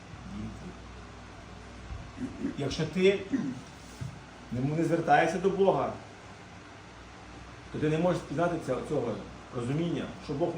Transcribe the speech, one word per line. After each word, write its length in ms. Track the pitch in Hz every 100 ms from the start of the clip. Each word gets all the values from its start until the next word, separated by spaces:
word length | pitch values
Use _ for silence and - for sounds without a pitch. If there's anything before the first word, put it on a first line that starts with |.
| - - 92 101
дім 140 | 113 -
твій. 1900 | - - - - - - - - - - - - - - - - 131 - - -
Якщо 280 | 139 - 151
ти 340 | 185 190 196 - 269 135 123 - - - - - - - - -
не 60 | 117
м-, 160 | 139 156
не 80 |
звертаєшся 540 | 151 165 - 147 165 185
до 120 | 185
Бога, 420 | 175 196 139 110 - - - - - - - - - - - - - - - - - -
то 60 | -
ти 100 | 151
не 100 | 156
можеш 220 | 180 165
спізнати 360 | - 143 175 - -
ця-, 100 | 123 -
цього 240 | 143 120 98 - - - 131
розуміння, 480 | 120 151 170 139 - -
що 80 | -
Бог 160 | 139 170